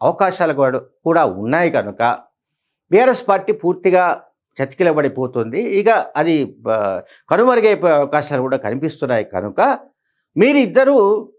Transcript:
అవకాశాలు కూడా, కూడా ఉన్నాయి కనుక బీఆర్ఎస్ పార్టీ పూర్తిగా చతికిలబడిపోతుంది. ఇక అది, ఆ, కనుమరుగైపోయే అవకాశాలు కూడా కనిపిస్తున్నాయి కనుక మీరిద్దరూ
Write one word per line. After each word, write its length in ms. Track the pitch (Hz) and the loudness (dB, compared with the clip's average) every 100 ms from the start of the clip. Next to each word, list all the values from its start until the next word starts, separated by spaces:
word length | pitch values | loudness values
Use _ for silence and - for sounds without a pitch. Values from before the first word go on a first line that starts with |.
అవకాశాలు 500 | 143 165 190 180 160 | -2 0 -2 0 -2
కూడా, 260 | 143 131 131 | 0 0 -2
కూడా 460 | - _ 165 165 | -10 _ -2 0
ఉన్నాయి 460 | 127 92 113 160 170 | 0 -2 -4 -2 0
కనుక 480 | 131 104 101 117 - _ _ _ _ _ _ - | -2 -6 -2 -2 -2 _ _ _ _ _ _ 0
బీఆర్ఎస్ 380 | 196 262 247 - | 2 4 0 -2
పార్టీ 240 | 190 202 | -2 -2
పూర్తిగా 720 | 214 170 180 185 180 175 - _ _ _ - | -4 -2 -2 0 2 2 -2 _ _ _ -8
చతికిలబడిపోతుంది. 960 | 135 - 175 151 139 131 127 123 113 151 | -8 -2 0 2 -2 -4 -6 -4 -4 -6
ఇక 260 | 240 196 208 | -2 0 2
అది, 680 | 214 - 147 165 160 113 - 117 | 0 -2 -4 0 0 -2 -6 -4
ఆ, 340 | 110 101 90 - _ - | -2 -2 -6 -10 _ -2
కనుమరుగైపోయే 640 | 175 247 233 214 196 170 | 2 4 4 2 2 2
అవకాశాలు 460 | 147 143 147 143 135 | 2 2 -2 -2 -4
కూడా 160 | 131 131 | -2 -4
కనిపిస్తున్నాయి 680 | 104 131 151 - 127 113 | -4 -6 -6 -6 -4 -2
కనుక 540 | 101 92 104 - 254 247 - _ _ _ _ 151 | -2 -8 -6 0 0 0 -8 _ _ _ _ 2
మీరిద్దరూ 920 | 247 285 214 233 269 269 196 214 - | 4 4 2 2 4 4 2 0 -6